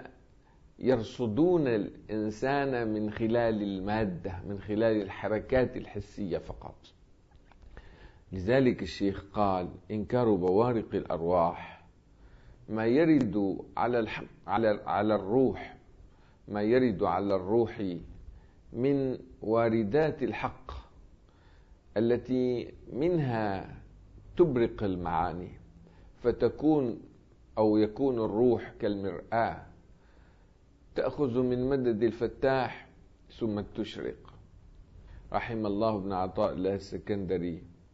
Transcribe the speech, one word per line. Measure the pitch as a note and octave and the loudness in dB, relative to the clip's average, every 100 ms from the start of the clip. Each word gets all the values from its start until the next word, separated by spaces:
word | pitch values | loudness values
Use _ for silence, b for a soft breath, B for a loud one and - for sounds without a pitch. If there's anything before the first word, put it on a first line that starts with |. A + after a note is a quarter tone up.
| - - - - b b - - | -10 -20 -20 -20 b b -20 -4
يرصدون | A#2 B2+ A2 - A#2+ G#2+ E3+ F3+ C#3 | 2 2 0 -4 -2 2 4 4 4
الإنسان | A2 G2 - - G#2+ G#2+ G#2 C3 C#3+ C#3 B2 A2+ | 0 -2 -8 -8 -4 -4 -2 -2 0 0 -2 -2
من | G#2+ G#2+ | -2 -2
خلال | G#2 A2+ A#2 A#2 A2 | -2 0 2 2 0
المادة، | G2+ G2 F#2+ G#2+ G#2+ E2+ F#2+ F2+ F2 | -2 -4 -2 -2 -2 -4 -8 -8 -8
من | G2+ | -8
خلال | G2 G#2 A2+ A2 | -4 0 2 2
الحركات | F#2+ - G2 G#2+ - B2+ B2 - | -2 -6 -4 -4 0 2 2 -2
الحسية | - G#2 G2+ - G2+ E2 | -10 -10 -12 -8 -4 -4
فقط. | - - - - - - - - _ - - - B B B B B B - | -6 -12 -14 -16 -20 -20 -20 -20 _ -20 -20 -20 B B B B B B -12
لذلك | F#2 F#2 B2+ B2+ G#2+ | -6 2 4 4 2
الشيخ | F#2+ - G2+ F#2+ - | -4 -2 -2 -2 -4
قال: | - G2+ F#2 F2+ - - | 0 2 0 -2 -8 -8
"إنكار | G#2+ G2+ B2 A#2+ G2+ | -6 -2 2 4 4
بوارق | F2+ F#2+ B2 A#2 - G2 | 4 4 4 2 -2 -4
الأرواح"، | - E2+ E2 F2 E2+ E2+ - - - _ _ b b b b b - | -2 -2 2 4 2 0 -10 -18 -20 _ _ b b b b b -8
ما | A2 A2+ | -2 2
يرد | B2+ E3 D3+ - G#2 G2 F2 - - | 4 6 4 4 0 0 -2 -6 -2
على | A#2 A#2+ | 0 0
الح-، | G#2+ - - - - | -2 -6 -12 -14 -4
على، | G2+ A2 G2+ - | 0 2 2 0
على | F2 G#2+ G#2+ | 0 2 2
الروح، | F#2+ B2 B2+ F#2 - - - - - b b b - | 2 2 2 0 -8 -16 -20 -20 -20 b b b -8
ما | G2+ | -2
يرد | G#2 B2+ B2+ F2+ | 2 4 4 2
على | G2 F2 G2+ G2 | 0 2 2 0
الروح | F2+ A#2 A2 A2 G2 E2+ - - - b b b - | 2 2 2 -2 -6 -6 -10 -18 -20 b b b -12
من | - C3 C#3 C3 B2+ - - | -2 0 0 0 -4 -10 -10
واردات | G2+ A2+ A#2 A2+ G#2 C#3 D#3 - | -2 2 2 2 2 2 0 0
الحق | A2 G#2 B2+ - - - - - - - - b b b b b - G#2 | -4 -2 -6 -8 -14 -14 -16 -20 -20 -20 -20 b b b b b -6 0
التي | A2+ B2 A#2+ B2+ B2+ A#2+ - - - | 2 2 0 0 0 0 -4 -12 -10
منها | A2 E3 F3 C3+ A2+ G#2+ F#2+ - - - - - - - - | -2 0 2 0 0 -2 -4 -8 -14 -20 -20 -20 -20 -4 2
تبرق | E3+ B2 A2+ - | 4 4 0 0
المعاني، | G#2+ F#2 F2 E2 F2 E2 F#2 - - - b b b - | -2 -2 -2 0 0 -4 -10 -14 -20 -20 b b b -4
فتكون | A#2+ - A#2+ - D3 D#3 B2+ - - - - - - - | -2 2 0 2 2 2 2 -4 -12 -20 -20 -20 -6 2
أو | A2 G#2+ | 4 6
يكون | G#2 G#2+ C3+ A#2+ G#2+ | 4 2 0 2 0
الروح | G2+ B2 A2 - - | 4 4 4 0 -4
كالمرآة، | A2+ G2+ G2 E2+ - A2+ G#2+ E2+ - - - b b b b b b b _ _ - - | -2 -2 -4 -6 -2 0 0 -4 -12 -20 -20 b b b b b b b _ _ -10 -4
تأخذ | - C3+ C#3+ A#2 | -4 0 0 2
من | B2+ B2 B2+ | 0 0 0
مدد | C#3 B2 G#2+ | 2 2 2
الفتاح | A#2 G#2+ A2+ - C3+ C3+ A#2+ - - - - - - | 2 2 -4 0 0 2 0 -6 -18 -20 -20 -20 -20
ثم | - A#2 G#2 | -6 -2 -2
تشرق. | G2+ - G#2+ G2+ B1 - - - - - - - - b b b b | -4 -6 -8 -6 -8 -8 -14 -20 -20 -20 -20 -20 -20 b b b b
رحم | G2+ A2 A2+ G#2+ | -6 -4 -4 -2
الله | G2+ A2 G#2+ | 0 0 0
ابن | F#2+ | -2
عطاء | F#2+ F#2 F2 G#2 | -2 -2 0 0
الله | D2 F#2 G2 | 0 -2 -2
السكندري | - F#2+ - G2+ F#2 F#2 F2 E2 - - - | -4 -10 -6 -4 -2 -2 -2 -6 -12 -20 -20